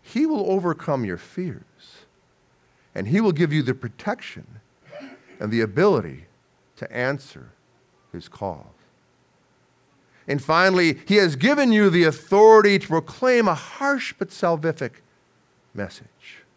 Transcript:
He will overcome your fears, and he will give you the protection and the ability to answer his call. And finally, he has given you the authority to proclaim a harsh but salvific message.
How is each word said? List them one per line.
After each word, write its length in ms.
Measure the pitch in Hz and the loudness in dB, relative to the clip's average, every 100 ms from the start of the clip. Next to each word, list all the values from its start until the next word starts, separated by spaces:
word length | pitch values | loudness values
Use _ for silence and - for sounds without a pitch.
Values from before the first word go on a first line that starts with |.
He 260 | - 226 311 | -8 -2 -2
will 220 | 302 196 | 0 0
overcome 540 | 190 175 160 - 139 | 0 -2 -4 -4 -4
your 120 | 110 87 | -4 -6
fears, 880 | - - 180 107 - _ - - _ _ _ _ _ _ _ _ _ | -10 -10 -10 -10 -18 _ -20 -20 _ _ _ _ _ _ _ _ _
and 140 | 98 101 | -10 -4
he 120 | 170 | 0
will 120 | 220 | 0
give 200 | 151 165 | 0 -2
you 100 | 151 | -2
the 120 | 127 | -4
protection 880 | 123 120 - - 240 - - - 107 _ _ _ - - - _ - | -6 -8 -12 -10 -10 -12 -20 -20 -20 _ _ _ -20 -20 -20 _ -12
and 100 | 104 | -4
the 120 | 113 | -2
ability 640 | 110 101 202 160 82 69 82 _ _ _ _ _ | -2 0 2 2 -4 -14 -20 _ _ _ _ _
to 160 | - | -14
answer 560 | 120 127 143 - - 62 _ _ _ _ _ _ | -6 -6 -6 -10 -20 -20 _ _ _ _ _ _
his 160 | 87 - | -18 -18
call. 460 | - 98 78 50 _ _ _ _ _ _ _ _ _ _ _ _ _ _ _ - | -12 -10 -10 -16 _ _ _ _ _ _ _ _ _ _ _ _ _ _ _ -8
And 120 | 143 | -6
finally, 580 | - 160 190 185 170 135 - | -2 2 2 4 0 -2 0
he 100 | 208 | 2
has 180 | 190 | 2
given 380 | 135 196 285 269 | 0 0 2 4
you 180 | 214 202 | 4 4
the 140 | 175 | 4
authority 760 | 160 147 - 196 214 220 208 196 | 2 0 -2 6 8 8 6 2
to 80 | - | 0
proclaim 600 | 160 160 - 254 247 214 | -4 -4 -4 0 2 0
a 60 | |
harsh 600 | 156 - - 277 277 - - | -2 -8 -6 -4 -4 -6 -10
but 120 | 196 | -12
salvific 720 | - 180 165 160 156 127 - _ _ _ _ _ _ _ | -4 -4 -2 -4 -6 -8 -12 _ _ _ _ _ _ _
message. 720 | - 98 - 113 _ - - _ | -12 -12 -12 -20 _ -20 -20 _